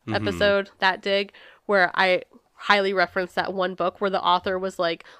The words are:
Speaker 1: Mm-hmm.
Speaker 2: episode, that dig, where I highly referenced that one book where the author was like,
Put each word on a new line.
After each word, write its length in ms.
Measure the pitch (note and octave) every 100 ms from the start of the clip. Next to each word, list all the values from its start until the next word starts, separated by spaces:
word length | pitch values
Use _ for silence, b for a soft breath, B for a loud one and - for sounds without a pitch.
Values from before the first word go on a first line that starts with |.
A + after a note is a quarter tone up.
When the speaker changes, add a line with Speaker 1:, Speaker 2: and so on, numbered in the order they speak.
| -
Speaker 1:
Mm-hmm. 180 | F#3 G3+
Speaker 2:
episode, 440 | F3 G3+ G3+ G3 -
that 220 | F#3+ F3+
dig, 320 | G3+ G3 G3+ B B B -
where 260 | G3+ -
I 280 | - F#3 F3+ - _ _
highly 400 | - - G3+ G3
referenced 420 | F#3+ F3 F#3+ F3+ -
that 180 | E3
one 220 | F#3+ F#3 F#3
book 240 | F3+ -
where 100 | G3+
the 140 | F#3
author 340 | F3 F3+ G3+ F#3
was 220 | F#3+ -
like, 240 | E3+ E3+ - B